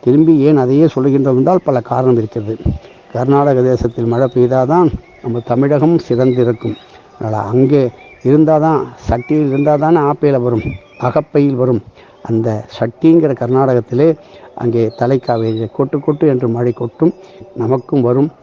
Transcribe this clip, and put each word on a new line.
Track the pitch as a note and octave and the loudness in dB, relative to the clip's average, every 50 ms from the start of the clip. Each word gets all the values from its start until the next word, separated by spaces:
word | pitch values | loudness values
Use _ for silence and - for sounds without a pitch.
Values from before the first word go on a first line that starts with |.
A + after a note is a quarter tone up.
திரும்பி | - A#2+ B2+ D3 D#3+ D#3+ E3 D3 | 2 2 4 4 4 4 4 4
ஏன் | C3+ D3 D#3 C#3+ | 4 4 2 2
அதையே | B2+ B2 C3+ C#3+ D#3+ | 2 2 2 2 2
சொல்லுகின்றோம் | D#3 - C3+ C3 C#3+ C3+ C#3 C3+ C3+ C3 B2+ | 2 2 0 0 0 2 2 2 2 2 2
என்றால், | C3+ D3+ F#3 F3+ - | 2 2 2 0 0
பல | D3+ C#3 B2 | 0 -2 -2
காரணம் | A2 - C3 B2 C3 C3 B2+ A#2 | -2 -2 -4 0 2 2 2 2
இருக்கிறது. | A2 A2 - A#2 G#2 G#2 A2+ - - - - - - - - - - - | 0 -4 -6 -8 -8 -6 -8 -6 -4 -6 -6 -6 -12 -18 -20 -20 -20 -12
கர்நாடக | - A#2 B2 C3 C#3+ C#3+ C#3+ D3 C3+ B2+ B2 | -8 -6 -2 2 2 2 2 2 2 2 2
தேசத்தில் | B2+ B2+ A#2+ - B2 A#2 - A#2 A#2 A#2+ | 0 0 0 -2 -4 -4 -4 -4 -2 0
மழை | D3 C#3 | 0 -2
பெய்தாதான் | B2+ - B2+ B2 A#2+ C3 C3 C3 B2+ D#3 F3 F3+ D3+ G2+ - - - - - | -2 0 0 0 0 2 0 0 0 2 2 2 0 -2 -4 -12 -14 -20 -14
நம்ம | - B2+ A#2 A#2+ | -10 -8 -8 -8
தமிழகம் | A#2 - A#2+ A#2+ C3+ C#3 D3 C#3+ C3+ D#3 E3+ D#3+ | -4 -4 -2 0 0 0 0 2 2 2 0 0
சிறந்திருக்கும். | - - B2 A#2+ C3 C3 B2 B2 B2 A#2 A2+ A2 - A#2+ - - - - - - - - - | 0 -2 -2 0 2 2 2 2 0 0 -2 -4 -6 -10 -10 -10 -14 -20 -20 -20 -20 -20 -16
அதனால் | - - A2 A2 G#2+ G2+ G2 | -10 -8 -6 -6 -6 -6 -2
அங்கே | A2 B2 C3+ C3+ C#3+ C#3+ C3+ A#2+ - - - - - - - | 0 0 2 2 2 2 0 0 -4 -10 -20 -20 -20 -6 -2
இருந்தாதான், | B2 C#3 D3+ D#3+ D3+ D#3 D3+ D3+ D#3+ D#3+ C#3 B2+ B2+ A#2+ - | 0 2 2 4 2 2 2 2 0 0 -2 -4 -6 -12 -16
சட்டியில் | - - A2 A#2+ B2 - D3+ D3+ D3+ C#3 | -6 -6 -4 -4 -2 -2 -2 -2 0 0
இருந்தாதானே | C3 C#3 C#3+ D3+ D3+ D3 D3 D#3 E3+ E3+ D3 | -2 0 0 0 0 0 2 2 2 2 2
ஆப்பையில் | C#3+ D3 C#3+ - D3 C#3 B2+ A#2+ | 0 -2 0 0 0 0 2 0
வரும், | B2 A#2+ A2 G#2+ - - - - - - - | 0 -2 -2 -2 -4 -10 -10 -16 -20 -14 -6
அகப்பையில் | - B2+ - D#3 D3 _ - D3+ C#3+ C#3+ C3+ B2 | -4 -2 -2 -2 -4 _ 0 0 2 2 0 0
வரும். | B2+ B2+ B2+ A2 - - _ - - - - - - | 0 0 0 -2 -4 -8 _ -20 -20 -20 -20 -20 -8
அந்த | - A#2 A2+ A2+ A#2 A2 G#2 A2 - | -4 -2 -2 -2 -2 -4 -6 -8 -12
சட்டிங்கிற | - - A#2 A#2 - - - E3 D#3+ E3+ D#3 D3 C3+ | -8 -6 -6 -6 -6 0 2 4 4 4 2 0 -2
கர்நாடகத்திலே | A2+ A#2 A#2 B2+ C3 C#3 C3+ B2+ B2 A2+ - - A#2+ D3 E3 D#3 - - - - - - - - | -2 -4 -2 0 0 2 2 0 0 -2 -2 -2 2 2 2 0 -2 -8 -20 -20 -20 -20 -20 -14
அங்கே | - - A#2+ A2+ A#2 A2+ A2 | -6 -4 -2 0 0 0 -2
தலைக்காவேரியிலே | - - B2 B2 C3+ C3 - - B2 A2+ A2+ A2+ A2 A2 A2+ G#2+ | -2 -4 -2 0 0 -2 0 -2 -2 -2 -2 -2 -4 -4 -6 -8
கொட்டு | - - C#3 C3+ - D3 | -4 -4 -4 -2 -2 -4
கொட்டு | C#3+ - D3+ D3 E3 | -2 -2 -2 0 0
என்று | D3+ C3+ B2+ B2+ A#2 | 0 0 0 -2 -2
மழை | A2+ A#2 B2 B2 A#2 | -2 -2 -2 -2 -2
கொட்டும், | - A#2+ A#2 - - D#3+ E3 - - - - - - - - - | -4 -6 -10 -4 -2 -2 -2 -2 -2 -16 -20 -20 -20 -20 -18 -10
நமக்கும் | - A#2+ A2 B2+ C3 - - - C#3+ B2 | -6 -2 -2 -2 -2 -2 -2 -2 0 2
வரும். | A#2+ B2 C3 C#3+ D#3+ - _ | 2 2 0 0 -2 -4 _